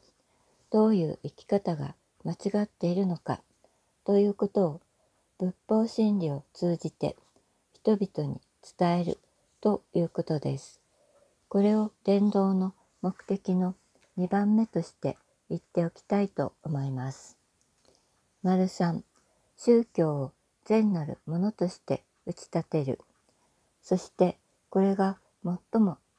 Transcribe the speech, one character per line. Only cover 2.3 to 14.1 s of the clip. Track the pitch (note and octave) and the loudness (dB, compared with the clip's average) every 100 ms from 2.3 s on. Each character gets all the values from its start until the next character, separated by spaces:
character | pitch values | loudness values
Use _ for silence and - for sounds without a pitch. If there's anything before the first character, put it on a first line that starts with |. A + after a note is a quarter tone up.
違 | F3 G3 G#3 | -6 -4 -2
っ | G#3 | -4
て | _ E3+ | _ -2
い | |
る | F3+ G3 | 0 0
の | E3 | -2
か | - B2+ _ _ _ _ _ _ | -6 -8 _ _ _ _ _ _
と | - G3+ | 0 2
い | G3+ | 2
う | |
こ | G3+ G3+ | 0 -2
と | - F3+ | 0 0
を、 | D3+ _ _ _ _ _ - | -2 _ _ _ _ _ -6
仏 | F3+ - - | -6 -6 -2
法 | A3 A3+ | 0 0
真 | - G#3+ G#3 | 0 0 2
理 | D#3+ | -2
を | C#3 - | -4 -10
通 | - F3 E3+ | -4 -2 -2
じ | D#3+ | -4
て | - D3+ - _ _ _ _ _ | -6 -6 -6 _ _ _ _ _
人 | _ - G#3 | _ 0 2
々 | G3 - C#3+ | 0 -4 -6
に | C#3+ _ _ - - | -6 _ _ -12 0
伝 | F3 F3 | 2 2
え | |
る | E3 - _ _ _ _ | 0 -6 _ _ _ _
と | G#3+ G3+ _ | -2 -2 _
い | F3 | -2
う | E3 | -2
こ | - | -2
と | - D#3 | -4 -2
で | C#3 C#3 | -2 -6
す。 | - - _ _ _ _ _ _ - | -10 -20 _ _ _ _ _ _ -4
こ | G3 | 0
れ | G3+ G#3+ | 2 2
を | G#3+ _ | 0 _
伝 | - G3 G#3 | 0 2 4
道 | G3+ G3 | 2 2
の | F#3+ F#3 - _ _ | 2 -2 -6 _ _
目 | F3+ - | -6 -6
的 | - G3 - | -6 -6 -2
の | F#3 F#3 F#3 _ _ _ | 0 0 -4 _ _ _